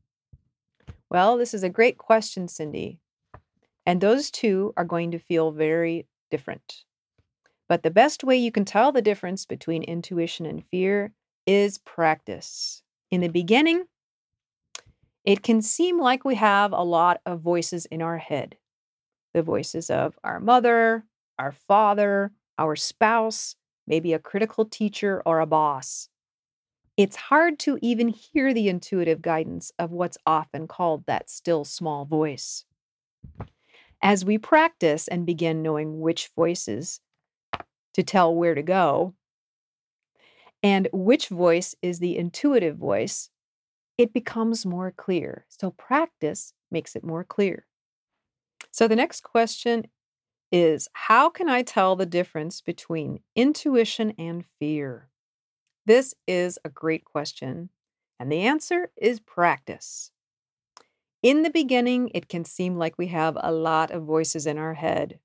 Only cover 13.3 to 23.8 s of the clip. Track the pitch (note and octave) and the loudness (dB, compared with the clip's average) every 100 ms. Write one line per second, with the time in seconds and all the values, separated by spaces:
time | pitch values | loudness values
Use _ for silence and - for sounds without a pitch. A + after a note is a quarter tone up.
13.3 | F3 E3+ A#3 D#4+ E4+ F4+ _ _ _ _ | 0 4 4 4 2 -2 _ _ _ _
14.3 | _ _ _ _ - - _ _ _ - | _ _ _ _ -20 -20 _ _ _ 2
15.3 | G3+ - A3+ G#3+ - F4+ F4 C4 C4 C4+ | 2 4 2 2 0 2 2 2 2 0
16.3 | A3+ G#3+ G3+ G3+ F#3 F3 E3 F3 F3 - | 2 4 4 2 0 2 4 4 2 -2
17.3 | F3 D#3+ F3 E3+ F3 - D#3+ E3 E3+ - | -6 0 0 -2 -6 -8 -6 -4 -6 -6
18.3 | C#3+ - - _ _ _ _ _ _ _ | -6 -6 -12 _ _ _ _ _ _ _
19.3 | E3+ D#3+ - D#3+ E3 D#3+ C3+ C#3 - - | -2 0 -2 -4 -8 -4 -2 -2 -4 -8
20.3 | - G3 B3 A#3+ A#3 A3+ A3+ A3 _ _ | -4 4 4 6 4 2 0 -6 _ _
21.3 | - C3+ C#3+ - G3+ G#3+ G#3 G#3 G3 G3+ | -8 -8 -6 2 4 4 2 2 0 -2
22.3 | - _ - D#3 D3+ - - E3 A3+ A3 | -8 _ -4 -2 -2 -6 0 2 2 0
23.3 | G#3+ - - _ _ | -4 -8 -12 _ _